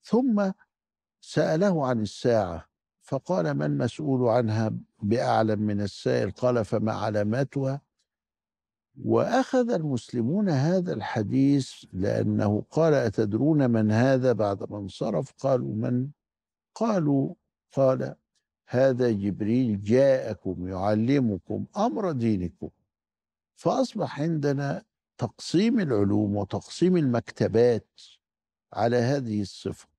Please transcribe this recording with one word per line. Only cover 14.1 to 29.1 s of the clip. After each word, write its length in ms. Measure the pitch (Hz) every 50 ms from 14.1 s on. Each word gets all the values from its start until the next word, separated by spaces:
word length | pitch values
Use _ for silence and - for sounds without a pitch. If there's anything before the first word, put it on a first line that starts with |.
| 135 131 127 127 120
بعد 380 | - 107 101 101 101 110 -
ما 60 | 101
انصرف 540 | 104 101 95 - - 143 120 - 156 139 - _ _
قالوا: 360 | - 151 135 123 131 135 117
"من؟" 340 | 107 117 123 123 123 131 147 - _ _ _ _ _ _ _ _ _ _ _ _
قالوا، 580 | - 220 233 214 185 156 147 143 135 135 - 175 _ _ _ _ _ _ _ -
قال: 420 | 135 135 131 131 127 131 135 - _ _ _ _ _ _ _ _ _ _
"هذا 440 | _ - 123 135 135 127 120 127 120
جبريل 720 | 113 98 98 104 90 - 107 104 117 127 131 117 104 98 101
جاءكم 840 | 101 117 127 139 139 131 131 - 110 107 - _ 95 90 82 90
يعلمكم 960 | 92 95 90 95 104 107 107 113 123 143 143 127 110 101 90 _ - 104 101 101 - _
أمر 340 | 202 208 247 320 269 202 175
دينكم." 580 | 151 127 113 113 107 92 90 82 - _ - - _ _ _ _ _ _ _ _ _ _ _ _ _ _ _ _ _
فأصبح 680 | _ - 165 226 262 262 - - 208 160 120 - 135
عندنا 600 | 147 170 165 151 143 143 139 139 143 139 - - _ _ _ _ _ _ _
تقسيم 600 | - 131 107 _ - - - - 165 214 233 277 233
العلوم 560 | 185 143 120 101 101 98 101 104 107 98 101
وتقسيم 600 | 104 101 - - 95 - - - - 170 185 185
المكتبات 1040 | 175 151 131 120 117 - - - - 113 98 98 113 120 123 117 104 - _ _ - - - _ _ _ _ _ _ _ _ _ _ _ _ -
على 240 | - 107 120 120
هذه 440 | 120 117 123